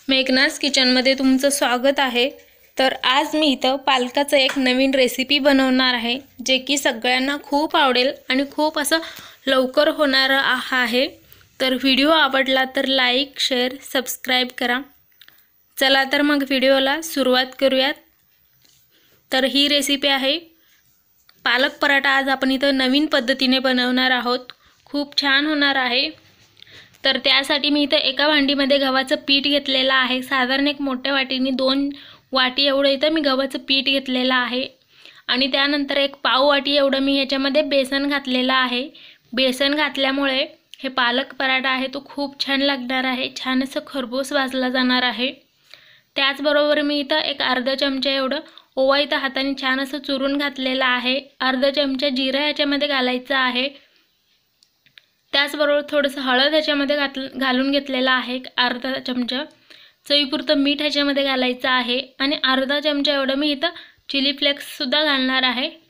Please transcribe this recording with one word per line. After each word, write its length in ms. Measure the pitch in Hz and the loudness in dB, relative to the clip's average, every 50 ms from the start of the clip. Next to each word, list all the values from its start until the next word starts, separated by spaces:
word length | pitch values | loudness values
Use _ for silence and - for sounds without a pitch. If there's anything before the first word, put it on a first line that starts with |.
| - - | -4 0
मेघनाज 480 | 269 262 262 262 254 254 277 302 302 - | 0 2 2 2 2 2 2 0 0 -2
किचनमध्ये 540 | - 285 277 277 262 254 254 262 247 269 269 | -2 0 0 2 2 4 2 2 2 2 2
तुमचं 360 | 262 269 262 262 262 277 277 | 2 4 4 4 4 2 2
स्वागत 500 | 277 - 294 254 240 247 240 277 285 294 | 0 0 0 0 0 2 2 2 2 2
आहे. 300 | 277 254 233 240 240 285 - - - _ _ _ _ _ _ - | 0 0 0 0 0 0 -2 -8 -18 _ _ _ _ _ _ 0
तर 160 | 262 262 - - - | 0 0 0 0 0
आज 320 | 247 254 285 311 302 311 | 0 2 2 2 0 0
मी 120 | 302 311 294 | 0 2 2
इथं 280 | 262 262 - 254 262 277 | 2 2 0 0 0 0
पालकाचं 600 | 277 302 269 254 247 247 - 285 285 285 302 277 | 0 0 0 2 0 0 0 -2 0 2 2 2
एक 200 | 262 262 - 277 | 2 2 0 0
नवीन 360 | 262 254 247 254 262 269 269 | 0 2 2 2 2 2 4
रेसिपी 440 | 262 254 240 240 - 262 262 277 285 | 2 2 2 0 -2 -2 0 0 2
बनवणार 540 | 262 285 277 269 262 262 254 254 262 254 247 | 4 4 4 4 4 4 2 2 2 2 0
आहे, 240 | 240 226 233 240 - - - _ - 247 | -2 -2 -4 -4 -6 -8 -12 _ -8 -2
जे 120 | 254 262 254 | -2 -2 0
की 200 | 262 - 277 285 | 0 -2 -2 0
सगळ्यांना 580 | - 302 254 226 226 247 254 254 262 277 285 285 - | 0 0 -2 0 0 0 0 0 0 -2 -4 -6 -4
खूप 320 | - 285 285 302 311 - | -2 -2 0 0 2 2
आवडेल 360 | 330 311 269 247 247 247 277 294 - - - | 2 4 4 4 2 2 0 -2 -4 -4 -2
आणि 140 | 254 262 285 277 | -2 -2 -2 -2
खूप 280 | - - 302 311 311 311 | -2 -2 0 0 0 -2
असं 200 | 285 - 330 330 330 - - - - - - - - 269 | -2 0 0 -2 -2 -4 -12 -18 -20 -20 -20 -8 -2 0
लवकर 420 | 269 262 262 254 262 - 294 320 | 2 2 2 2 2 2 2 2
होणारं 480 | 294 285 302 277 262 269 269 262 269 269 | 2 2 2 2 2 2 2 2 2 2
आह-, 360 | 269 - 247 254 - - 262 | 2 2 0 -2 -2 -2 -2
आहे. 320 | 254 247 226 226 247 277 320 - - _ _ - - - _ _ - | 0 0 0 0 0 0 -2 -4 -10 _ _ -20 -20 -20 _ _ -4
तर 140 | 262 262 262 | -2 0 0
व्हिडिओ 360 | 247 254 269 262 254 269 302 | 0 2 2 2 4 4 4
आवडला 520 | 330 320 302 277 269 269 262 262 262 262 262 254 262 | 4 4 4 2 2 0 0 2 2 0 0 0 -2
तर 100 | 277 269 | -2 -2
लाईक, 540 | 262 269 269 254 247 247 254 285 285 - - | 0 2 2 2 2 2 0 -2 -4 -4 -4
शेअर, 360 | - - 269 247 247 262 277 277 - - | -4 -2 0 0 -2 -2 -4 -8 -10 -6
सबस्क्राईब 560 | - 277 262 - - - - - 254 254 254 247 - - | -4 -4 -4 -4 -8 -8 -6 -2 -2 -2 -2 -2 -4 -4
करा. 220 | 262 240 240 254 277 - _ _ _ _ _ _ _ - - _ _ _ _ _ _ _ _ - | -4 -2 -2 -4 -6 -10 _ _ _ _ _ _ _ -20 -20 _ _ _ _ _ _ _ _ 0
चला 260 | 269 262 269 269 269 262 | 2 4 4 4 2 2
तर 100 | 285 285 | 2 2
मग 220 | 294 294 294 285 277 | 2 2 2 0 0
व्हिडिओला 580 | 269 277 262 247 269 269 269 269 269 277 320 | 0 0 2 4 4 4 4 2 2 0 -2
सुरुवात 540 | 320 - - 285 262 254 254 254 262 254 262 - | -4 -6 -4 -2 0 2 2 2 0 -2 -2 -2
करूयात. 340 | 269 269 262 262 262 277 302 - - _ _ _ _ _ _ _ _ _ _ _ _ _ _ _ _ _ _ _ _ _ _ _ _ _ | 0 2 2 2 0 0 -2 -6 -10 _ _ _ _ _ _ _ _ _ _ _ _ _ _ _ _ _ _ _ _ _ _ _ _ _
तर 120 | - 262 262 | -2 0 0
ही 220 | 262 254 277 285 294 | 0 2 2 2 2
रेसिपी 400 | 294 285 277 285 285 277 285 285 | 2 0 0 -2 -2 -2 0 0
आहे 300 | 277 269 262 269 294 339 339 - _ _ _ _ _ _ _ _ _ _ _ _ _ _ _ _ _ _ - | -2 0 0 -2 -2 -4 -6 -12 _ _ _ _ _ _ _ _ _ _ _ _ _ _ _ _ _ _ -2
पालक 320 | 254 233 247 262 285 269 - | 0 0 2 0 -2 -2 0
पराठा. 280 | - 285 277 277 269 277 | 0 2 2 2 2 2
आज 200 | 269 269 269 269 | 2 2 0 0
आपण 220 | 269 262 269 262 | -2 0 0 0
इथं 260 | 269 262 277 285 277 262 | 0 0 0 0 2 2
नवीन 280 | 262 254 254 285 302 | 2 2 2 2 2
पद्धतीने 540 | 302 - 285 247 233 269 262 269 254 254 262 | 2 0 0 0 0 0 0 2 2 2 2
बनवणार 520 | 254 262 254 247 247 247 254 254 254 262 | 2 0 0 0 0 0 0 0 2 2
आहोत, 400 | 262 247 226 247 247 247 254 - - _ _ _ _ _ _ | 0 0 0 -2 -2 -4 -4 -10 -20 _ _ _ _ _ _
खूप 360 | - - 285 285 285 - - | -8 -6 -6 -6 -4 -4 -2
छान 240 | 285 277 269 277 294 | 0 2 2 2 2
होणार 300 | 311 311 294 285 277 277 | 0 0 0 0 0 0
आहे. 340 | 269 254 247 240 254 285 311 311 - _ _ _ _ _ _ _ _ - - - - - - _ _ - | 0 0 0 0 0 -2 -2 -6 -12 _ _ _ _ _ _ _ _ -20 -20 -20 -20 -20 -20 _ _ -2
तर 140 | 269 262 254 254 | -2 0 0 2
त्यासाठी 460 | 277 262 269 277 277 311 285 262 294 | 2 2 2 2 0 0 0 0 0
मी 120 | 294 294 | 2 2
इथं 160 | 294 285 311 294 | 2 2 0 0
एका 300 | - - 262 262 285 302 | 0 0 -2 0 0 2
भांडीमध्ये 500 | 311 294 277 269 285 269 277 262 285 285 | 2 2 2 2 0 0 2 2 2 2
गव्हाचं 380 | 277 269 262 262 262 262 302 294 - - | 2 2 0 0 0 0 -2 -2 0 2
पीठ 160 | 277 277 277 | 2 2 2
घेतलेलं 500 | 285 285 285 277 277 262 262 262 262 269 | 2 0 0 0 0 0 0 2 2 2
आहे. 280 | 262 262 247 254 254 | 2 2 0 0 -2
साधारण 460 | 254 254 277 262 247 247 262 277 277 294 | -2 -2 0 0 0 2 0 0 0 0
एक 140 | 294 294 | -2 -2
मोठ्या 320 | 285 277 254 254 254 269 277 | -2 -4 -4 -2 -2 -2 0
वाटीने 380 | 269 262 262 262 262 254 262 | 0 0 -2 -2 -2 -2 -2
दोन 380 | 262 254 262 262 262 277 285 285 285 - - - - - _ _ | 0 0 0 0 0 0 -2 -2 -6 -8 -14 -20 -20 -20 _ _
वाटी 340 | - 262 254 254 254 269 277 | 0 0 0 0 0 0 0
एवढं 240 | 285 269 277 277 277 | 2 2 2 2 2
इथं 220 | 277 262 294 311 320 | 2 2 2 0 0
मी 80 | 320 | 2
गव्हाचं 380 | 294 285 262 262 269 262 - 277 | 0 0 0 0 -2 -2 -6 -6
पीठ 260 | 254 - 269 269 262 | -4 0 0 0 2
घेतलेलं 480 | 277 269 277 269 262 254 254 254 262 254 | 0 0 -2 -2 -2 -2 -2 0 0 0
आहे. 340 | 254 247 233 247 254 269 - - _ _ _ _ - - - - - - - | 0 0 -2 -4 -4 -6 -6 -10 _ _ _ _ -20 -20 -20 -20 -12 -6 -4
आणि 200 | 240 247 269 269 | -2 0 0 0
त्यानंतर 500 | 269 277 277 285 294 294 285 269 277 277 | 0 0 0 2 0 0 -2 -2 0 0
एक 180 | 277 277 - - - | -2 -2 -2 -4 -2
पाव 240 | 247 226 262 277 294 | 0 2 4 4 4
वाटी 280 | 285 277 269 277 285 | 4 2 2 0 2
एवढं 240 | 285 277 277 262 269 | 2 2 2 2 0
मी 180 | 269 277 277 277 | 0 0 0 0
याच्यामध्ये 440 | 269 254 277 269 269 277 262 302 | 0 0 -2 -2 0 0 0 0
बेसन 460 | 311 285 277 277 269 262 277 277 277 285 | 0 2 2 0 0 0 -2 -2 -2 -2
घातलेलं 460 | 285 277 285 254 254 254 254 262 262 | -2 -2 -2 -2 -2 0 0 2 2
आहे. 340 | 262 254 247 247 240 262 311 - - - - - _ _ _ - | 2 0 0 -2 -4 -6 -6 -10 -18 -20 -20 -20 _ _ _ -2
बेसन 420 | 226 262 262 247 254 285 277 285 | 0 0 0 0 0 0 0 0
घातल्यामुळे 720 | 302 302 277 277 277 269 269 269 277 277 269 262 262 302 311 - _ _ _ - - | 0 0 -2 -2 -2 0 0 0 0 0 0 0 -2 -4 -4 -8 _ _ _ -16 -12
हे 100 | - 269 | -10 -6
पालक 440 | 254 269 254 240 240 254 277 277 - | -2 0 0 0 0 0 -2 -4 -6
पराठा 360 | - 285 262 262 262 254 269 | -4 -2 0 0 0 0 0
आहे 180 | 262 254 262 269 262 | -2 -2 -2 -4 -6
तो 100 | 285 277 | -10 -12
खूप 340 | - - - 285 277 285 - - | -10 -8 -6 -6 -6 -6 -6 -4
छान 160 | - 277 269 | -2 0 0
लागणार 420 | 277 285 277 269 247 240 262 262 254 | 0 0 0 -2 -4 -4 -2 -2 -2
आहे, 260 | 262 254 247 269 269 262 | -2 -2 -4 -4 -6 -8
छान 280 | - - 262 262 262 269 | -8 -6 -2 -2 -2 -2
असं 160 | 269 - 302 294 - | -2 -4 -8 -8 -8
खरपूस 460 | - 285 247 220 240 262 277 269 294 | -8 -8 -6 -6 -4 -6 -4 -2 -2
भाजला 360 | 285 269 254 262 262 254 254 | -2 -2 -2 -2 -2 -2 0
जाणार 340 | 247 262 254 254 254 247 247 | 0 0 0 2 2 2 0
आहे. 280 | 247 226 214 254 269 269 - _ _ _ _ _ _ - - - - - _ _ _ - | 0 -2 -2 -4 -4 -4 -8 _ _ _ _ _ _ -20 -20 -20 -20 -20 _ _ _ -4
त्याचबरोबर 640 | - 277 269 277 277 277 302 294 294 294 294 294 302 | -2 0 0 0 0 0 0 2 2 2 2 2 0
मी 180 | 294 294 294 294 | 0 0 -2 -2
इथं 200 | 285 262 311 302 | -2 -2 -2 -2
एक 220 | - - 285 285 | -2 -2 -4 -2
अर्धा 340 | 277 254 254 254 247 262 269 | -2 0 0 -2 -2 -2 -2
चमचा 360 | 269 285 277 269 269 262 285 | -2 -2 -2 -2 -2 -2 -2
एवढं 280 | 269 269 262 262 277 302 311 - - - - _ _ | -2 -2 -2 -4 -4 -6 -8 -12 -18 -20 -20 _ _
ओवा 240 | 262 262 262 277 285 | 0 2 2 2 2
इथं 180 | 294 285 302 294 | 2 0 -2 -2
हाताने 360 | 269 269 262 269 269 277 277 269 | -2 -4 -4 -4 -4 -4 -4 -4
छान 180 | 285 262 262 269 | -2 -2 -2 -2
असं 180 | 277 262 285 294 | -2 -4 -6 -8
चुरून 400 | 254 - 277 262 269 277 277 285 | -6 -4 -4 -2 -2 -2 -2 -2
घातलेला 480 | 294 285 277 262 262 262 262 262 262 254 | -2 -4 -4 -4 -4 -4 -2 0 0 0
आहे. 320 | 247 247 233 254 254 277 277 - _ - | 0 0 0 -2 -2 -4 -4 -10 _ -4
अर्धा 300 | 262 262 262 254 262 277 | -2 -2 0 0 0 0
चमचा 380 | 277 294 285 277 269 254 285 294 | 2 0 0 -2 -2 -2 -2 -2
जिरं 320 | 262 254 269 269 262 269 | 0 0 0 0 0 0
याच्यामध्ये 460 | 294 302 285 294 294 285 285 277 294 294 | -2 -2 -2 -2 0 0 0 0 0 0
घालायचं 480 | 285 262 254 247 254 254 254 - 277 | 0 0 0 0 -2 -2 -4 -2 0
आहे. 340 | 262 262 254 240 247 254 285 277 - - _ _ _ _ _ _ _ _ _ _ _ _ _ _ _ _ _ _ _ _ _ _ - - _ _ _ _ _ - | 0 0 0 0 -2 -4 -4 -6 -12 -20 _ _ _ _ _ _ _ _ _ _ _ _ _ _ _ _ _ _ _ _ _ _ -20 -20 _ _ _ _ _ -2
त्याचबरोबर 480 | 277 285 285 311 294 302 285 294 294 285 285 | -2 0 0 -2 0 0 0 0 0 -2 -2
थोडंसं 320 | 294 294 285 277 269 285 | -2 -2 -2 -2 -4 -4
हळद 320 | 269 262 254 254 269 294 302 | -2 0 2 2 2 2 2
याच्यामध्ये 420 | 311 302 302 294 285 277 269 294 | 0 0 0 0 0 0 0 0
घात-, 240 | 294 277 277 277 262 269 269 - | -2 -2 -4 -4 -8 -12 -10 -8
घालून 360 | 262 262 269 254 254 269 277 | -4 -2 0 0 0 0 0
घेतलेला 400 | 277 277 277 277 262 254 254 262 | 0 -2 -2 -2 -2 -2 0 0
आहे 240 | 262 254 233 240 247 | 0 0 -2 -4 -8
एक 120 | 262 254 - - - | -8 -10 -6 -4 -2
अर्धा 360 | 247 247 247 247 - 262 269 269 | -2 -2 -2 -4 -6 -6 -6 -6
चमचा. 460 | 254 - 247 247 247 233 247 262 302 311 - _ _ - - - - - _ _ _ | -6 -6 -4 -4 -4 -4 -6 -6 -8 -10 -14 _ _ -20 -20 -20 -20 -20 _ _ _
चवीपुरतं 520 | - 285 285 294 262 302 302 - - 302 277 | 0 0 0 0 0 -2 -2 -2 0 0 2
मीठ 240 | 277 285 294 285 | 2 2 0 0
ह्याच्यामध्ये 420 | 302 302 277 285 285 285 277 277 277 | -2 -2 0 0 0 0 0 0 0
घालायचं 460 | 277 269 254 254 247 247 254 - 269 | 0 0 0 0 -2 -2 -2 -2 0
आहे 300 | 254 254 240 233 247 254 - - - - | 0 0 0 0 -2 -4 -4 -6 -6 -2
आणि 160 | 269 277 302 - - | -2 -2 0 0 0
अर्धा 360 | 262 262 262 269 254 285 294 | 0 0 0 0 0 -2 -2
चमचा 340 | 285 302 294 285 277 294 285 | 0 0 0 0 0 0 0
एवढं 220 | 277 269 262 269 | 0 0 0 0
मी 140 | 269 302 302 | 0 0 -2
इथं 180 | 294 269 311 349 349 - - - - _ _ - | -2 -2 -2 -4 -4 -8 -14 -20 -20 _ _ -6
चिली 220 | - 277 269 285 285 | -4 -2 0 -2 0
फ्लेक्ससुद्धा 720 | 285 294 285 285 277 - - - - 302 254 269 294 311 | 0 0 -2 -2 -2 -6 -12 -10 -8 -4 -2 0 0 2
घालणार 400 | 302 277 262 262 262 262 262 262 | 2 2 2 0 0 0 0 0
आहे. 260 | 254 240 240 277 320 - - _ | 0 0 -2 -4 -6 -8 -12 _